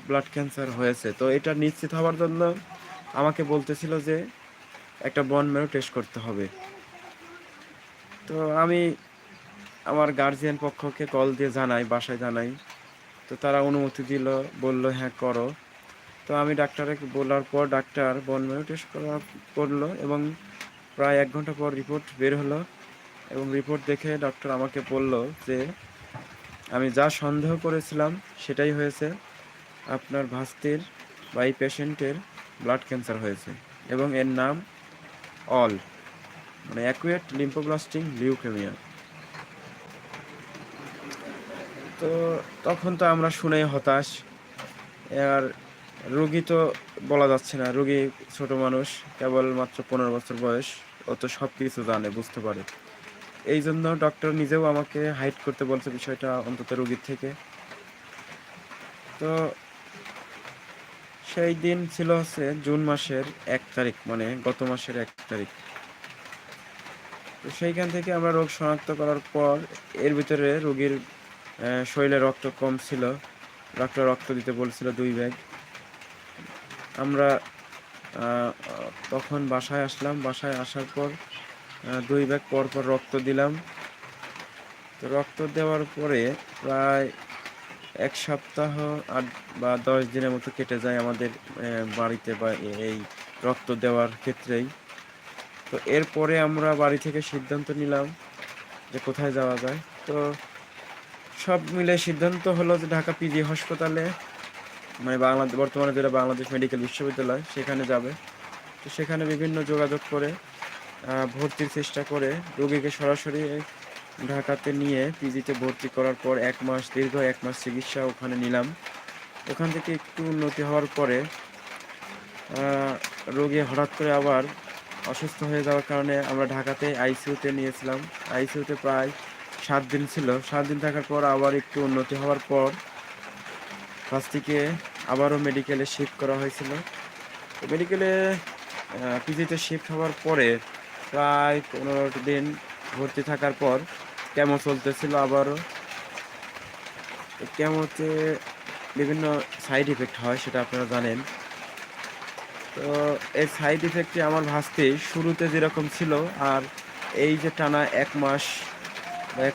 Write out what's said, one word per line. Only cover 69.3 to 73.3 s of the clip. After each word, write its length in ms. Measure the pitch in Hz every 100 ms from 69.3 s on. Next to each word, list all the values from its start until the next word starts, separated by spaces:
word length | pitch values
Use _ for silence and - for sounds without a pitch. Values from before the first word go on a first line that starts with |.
পর 260 | 147 143 147 165 - -
এর 200 | - 143
ভিতরে 460 | 147 147 151 143 151
রোগীর, 320 | 151 135 139
আহ, 920 | 139 120 - - - - - 120 123
শরীরে 340 | 127 147 139 139
রক্ত 320 | 135 131 135 -
কম 180 | 135 131 -
ছিল, 260 | 131 123 139 -